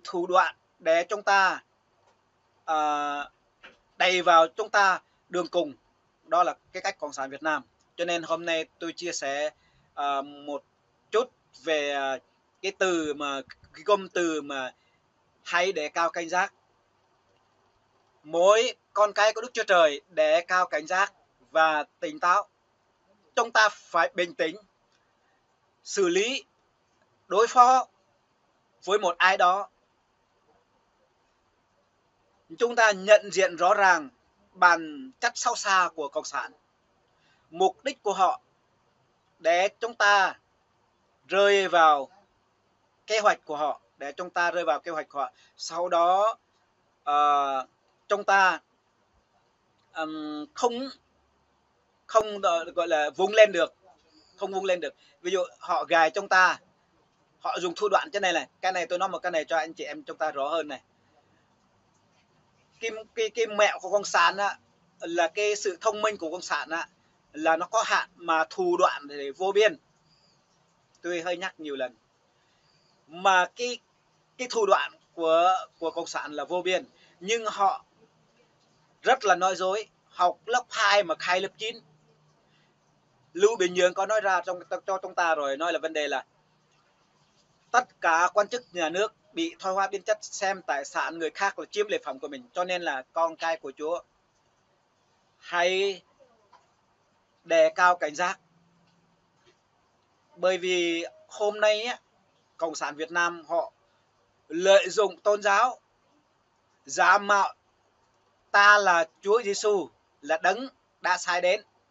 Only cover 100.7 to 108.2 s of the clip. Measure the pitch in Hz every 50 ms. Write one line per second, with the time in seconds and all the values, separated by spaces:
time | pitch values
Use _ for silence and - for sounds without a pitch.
100.7 | 180 175 170 170 165 165 170 - - - - - - - 208 208 208 208 214 214
101.7 | 214 214 226 247 220 - _ _ _ _ _ _ _ _ _ _ _ - 165 160
102.7 | 151 - 156 143 147 147 160 160 175 175 175 175 175 170 156 151 170 165 147 -
103.7 | _ _ _ _ _ _ _ _ _ _ _ _ _ _ _ - 156 170 185 190
104.7 | 196 202 - 185 165 214 202 190 - - - 208 208 208 202 208 196 208 240 254
105.7 | 233 - _ _ _ _ _ _ _ _ _ _ _ _ _ _ _ _ _ _
106.7 | _ _ _ 135 135 180 175 180 185 202 202 202 202 196 185 - - _ _ _
107.7 | _ _ _ _ _ _ _ _ _ _